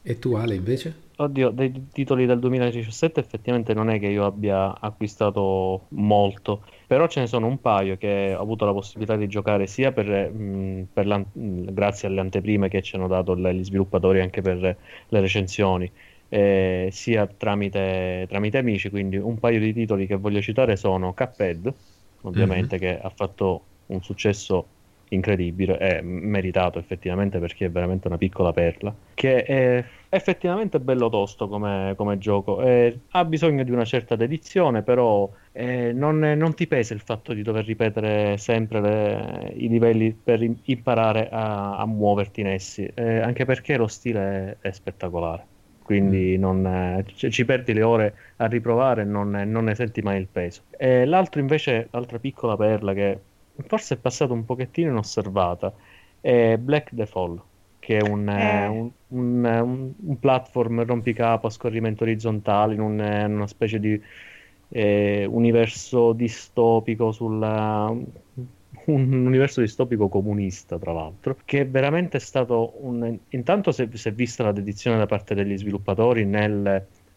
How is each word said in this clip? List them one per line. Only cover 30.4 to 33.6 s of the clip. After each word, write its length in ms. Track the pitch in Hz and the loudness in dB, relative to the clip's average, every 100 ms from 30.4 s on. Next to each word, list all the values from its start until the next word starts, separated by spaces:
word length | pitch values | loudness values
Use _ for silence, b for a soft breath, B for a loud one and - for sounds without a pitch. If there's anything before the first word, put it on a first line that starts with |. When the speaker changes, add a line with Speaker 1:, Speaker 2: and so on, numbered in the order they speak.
| 180 185 220 151 | 0 -2 -2 -2
Speaker 2:
bello 300 | 131 131 117 | 0 2 2
tosto 380 | 110 98 - 104 | 2 -2 -4 -6
come, 460 | 104 104 98 98 98 | -4 -2 -2 -2 -2
come 220 | 104 101 | -2 -2
gioco, 440 | 104 101 98 95 | 0 0 0 0
eh, 400 | 127 123 120 120 - | 4 4 4 0 -4
ha 120 | 185 | -2
bisogno 400 | 170 160 165 143 | 0 0 2 0